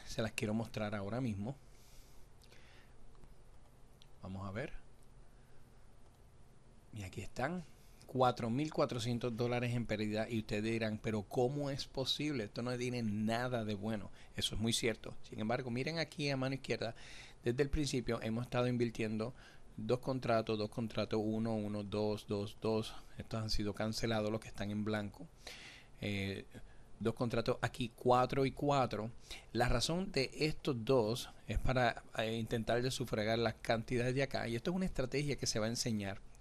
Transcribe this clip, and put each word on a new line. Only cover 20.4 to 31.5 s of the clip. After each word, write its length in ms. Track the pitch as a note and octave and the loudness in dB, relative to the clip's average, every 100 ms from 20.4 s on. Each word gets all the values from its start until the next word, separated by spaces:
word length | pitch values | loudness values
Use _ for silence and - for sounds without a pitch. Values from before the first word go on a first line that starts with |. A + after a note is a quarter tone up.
| A2 A2 | 4 0
dos 120 | G#2+ | -2
contratos, 520 | - A2+ A2 G2+ A2 | -2 -2 0 2 2
uno, 320 | G#2+ A2 A2+ A2 | 2 2 2 0
uno, 280 | G#2 G#2 | 0 -2
dos, 440 | G2+ G#2 G#2+ G#2 - | -2 0 2 0 -2
dos, 300 | G#2 G2+ - | -2 -2 -2
dos. 340 | A2 A2 A2+ - - - | 2 2 0 -6 -10 -10
Estos 240 | - A2+ | -4 -2
han 80 | G#2+ | 2
sido 240 | - G2+ | 2 2
cancelados, 560 | G2 G#2+ A2 A2+ A2 G#2+ | 0 0 0 2 2 2
los 120 | A2 | 0
que 80 | - | -4
están 220 | - G#2 | -6 -2
en 120 | G#2 | 0
blanco. 420 | G#2 G#2+ G2+ - - - - - - - - - | 0 0 -2 -8 -14 -14 -14 -14 -14 -16 -16 -6
Eh, 440 | G#2 G2+ G2 G2 - - - - - - | -2 0 0 -4 -8 -12 -14 -16 -14 -2
dos 140 | G#2+ | -2
contratos 440 | - A#2 A#2 A#2 A#2+ | 0 0 2 2 2
aquí, 300 | A#2 - B2 - | 0 -2 -6 2
cuatro 500 | B2 B2 B2+ C3+ C3+ | 6 6 6 4 2
y 60 | |
cuatro. 580 | C3 C#3+ C#3 B2 G#2+ A2 - - - - | 2 2 4 4 0 -4 -8 -12 -12 -2
La 160 | A2 A#2+ | 2 4
razón 420 | B2 A2+ E3+ F#3+ | 4 4 2 0
de 200 | C#3+ B2+ | 0 0
estos 500 | - D3+ D3+ - B2 | 2 0 2 0 0
dos 460 | A2 C3+ G#2+ B2 - - | 6 6 6 2 -4 -8
es 120 | - | 0